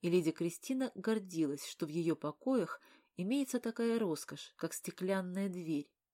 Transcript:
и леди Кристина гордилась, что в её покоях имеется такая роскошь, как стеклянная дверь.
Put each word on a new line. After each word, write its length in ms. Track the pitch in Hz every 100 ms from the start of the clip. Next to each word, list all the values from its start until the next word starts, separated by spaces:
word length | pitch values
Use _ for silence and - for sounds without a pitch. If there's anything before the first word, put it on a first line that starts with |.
и 80 | 175
леди 220 | 180 160
Кристина 600 | - 170 - - 262 262 196
гордилась, 720 | 185 220 190 170 151 143 -
что 200 | - 160
в 40 |
её 260 | 160 165 151
покоях 640 | 147 147 - 262 165 - - - _ -
имеется 420 | 185 277 269 247
такая 400 | 233 226 233 226
роскошь, 540 | 208 151 - 147 - -
как 180 | 165
стеклянная 760 | - - - 185 196 180 185 196
дверь. 420 | 180 165 147 143 _ _